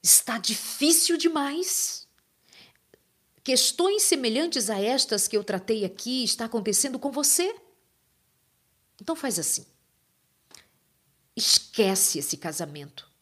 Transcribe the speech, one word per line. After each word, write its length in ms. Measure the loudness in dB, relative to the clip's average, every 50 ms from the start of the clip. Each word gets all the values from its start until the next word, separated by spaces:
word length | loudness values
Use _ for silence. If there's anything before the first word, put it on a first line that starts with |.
está 360 | 6 6 6 6 6 2 -4
difícil 800 | -2 -2 -4 -4 -4 -6 -8 -2 2 4 4 6 4 4 2 2
demais. 880 | 2 2 2 2 2 -2 -2 -2 -4 -4 -2 -2 -2 -2 -4 -6 -10 -14 _ _ _ _ _ _ _ _ _ _ -20 -20 -20 _ _ _ _ -20 _ _ _ _ _ _ _ _ _ _
Questões 600 | 0 2 2 2 2 2 2 0 2 2 2 2
semelhantes 680 | 2 2 2 0 0 0 0 0 0 -2 -2 -2 -2
a 100 | -2 0
estas 480 | 0 0 2 0 0 0 0 -2 -2
que 80 | 0 0
eu 80 | -2 -2
tratei 400 | -2 -4 -4 -2 -2 -2 -2 -2
aqui 400 | -6 -6 -8 -8 -4 -2 -2 -2
está 220 | -2 -2 -4 -4
acontecendo 520 | -4 -4 -4 -2 0 0 0 0 0 -2 -4
com 120 | -6 -4
você. 440 | -4 0 2 2 2 2 2 -2 -4 -8 -16 _ _ _ _ _ _ _ _ _ _ _ _ _ _ _ _ _ _ _ _ _ _ _ _ _ _ -14
Então 140 | -6 -6 -6
faz 240 | -4 -4 -4 -2 -2
assim. 260 | -2 -2 -2 -4 -4 _ _ _ _ _ _ _ _ _ _ _ _ _ _ _ _ _ _ -20 -20 _ _ _ _ _ _ _ _ _ _ _ _ _ _
Esquece 840 | -4 2 2 2 2 2 -2 0 2 2 4 4 2 2 0 0 -2
esse 180 | -4 -6 -6
casamento. 720 | -6 -6 -6 -6 -6 -8 -8 -10 -14 -16 -16 _ -20 -20 _ _ _